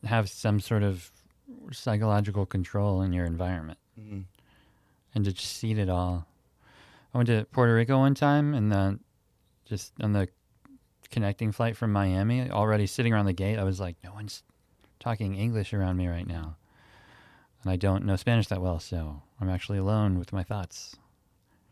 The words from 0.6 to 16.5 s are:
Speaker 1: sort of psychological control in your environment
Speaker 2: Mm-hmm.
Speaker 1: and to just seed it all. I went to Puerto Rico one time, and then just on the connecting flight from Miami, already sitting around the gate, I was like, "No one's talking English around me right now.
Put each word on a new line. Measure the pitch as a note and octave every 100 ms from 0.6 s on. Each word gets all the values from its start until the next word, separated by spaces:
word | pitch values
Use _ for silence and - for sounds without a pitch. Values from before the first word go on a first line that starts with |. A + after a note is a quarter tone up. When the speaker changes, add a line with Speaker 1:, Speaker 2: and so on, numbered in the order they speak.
Speaker 1:
sort | - A2
of | G2+ F2+ - _ _ _ - - -
psychological | B2+ B2+ G#2 A2 G#2 G#2 G2+ F#2+
control | F#2+ F2 G2+ G#2 F#2+
in | F#2
your | F2 F2
environment | E2 F2+ F2+ D#2 F2 _ -
Speaker 2:
Mm-hmm. | G#2+ G2 F#2+ _ _ _ _ _ _ _ _
Speaker 1:
and | G#2+
to | G2
just | F#2 - -
seed | A2+ G#2+
it | F#2
all. | F2+ F2+ F2 - _ _ _ _ - - - _
I | B2
went | A#2+
to | A2 -
Puerto | - A#2+
Rico | A2+ A#2 C3+
one | C3+
time, | C3+ D3 D3 D3
and | C#3 G#2+
then | G2 F#2+ G2 _ _ _ _ _ _
just | - G#2 - -
on | G#2+
the | G#2 F#2 _ _ _ - - _ _ -
connecting | A#2+ G2+ - A2
flight | G2+ A#2 A2
from | A2+
Miami, | G2+ F#2+ F#2 G#2 B2 B2
already | G#2 G#2+ G#2+ G2+
sitting | - A#2+
around | A2 G2
the |
gate, | F2 G2 G#2+
I |
was | F#2+ F#2+
like, | F#2 E2+
"No | F2+
one's | G2+ G#2 - _ _ _ _ _ -
talking | B2 A2+ G2+ G2
English | A2+ A2+ F#2+
around | G#2 F#2 F#2
me | F2+
right | E2+ F2
now. | E2+ D#2+